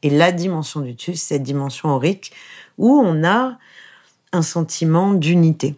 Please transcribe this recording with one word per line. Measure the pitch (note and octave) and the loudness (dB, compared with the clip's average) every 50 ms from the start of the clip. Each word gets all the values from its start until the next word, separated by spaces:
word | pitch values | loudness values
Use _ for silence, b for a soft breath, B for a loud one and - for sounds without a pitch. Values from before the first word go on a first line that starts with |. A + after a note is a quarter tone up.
| - | -2
Et | C#3+ | 0
la | C#3+ D3 E3 F3+ F3+ | 4 4 4 4 2
dimension | E3+ E3+ F#3+ F3 D#3+ D3+ - - D3+ | 0 -4 -4 -4 -4 -6 -6 -8 -8
du | C#3 B2 A#2+ | -8 -8 -10
dessus, | - - E3+ F3+ | -10 -10 -8 -8
c'est | D#3 - - D3+ | -8 -6 -6 -4
cette | C#3 C3+ | -4 -4
dimension | B2 C#3 C#3+ C#3 C#3 C3 - - D#3 | -4 -4 -4 -4 -6 -8 -6 -4 -2
aurique, | C#3 C3 B2+ E3+ G3 F#3+ - - B B B B B B B B B - | -2 0 0 -2 -2 -4 -8 -18 B B B B B B B B B 0
où | G3 A#3+ C#4 D4 | 2 4 4 4
on | B3 F#3 D#3+ D3+ D#3+ | 4 2 2 0 2
a | F3 G3+ A#3+ C4 C4 B3 B B B B B B B B B B B B B _ _ - | 2 2 0 0 -2 -6 B B B B B B B B B B B B B _ _ -2
un | F3 D#3+ | -2 -2
sentiment | - - E3+ D#3+ D#3+ - - E3+ D#3+ D#3+ E3+ F#3+ G3+ G3+ | -2 -2 -4 -4 -4 -4 -2 0 2 2 2 2 2 2
d'unité. | F#3 C#3+ D#3 F3 F3 E3 D#3+ D#3 - - D3 C#3+ | 2 2 2 4 4 4 4 2 0 -2 -4 -6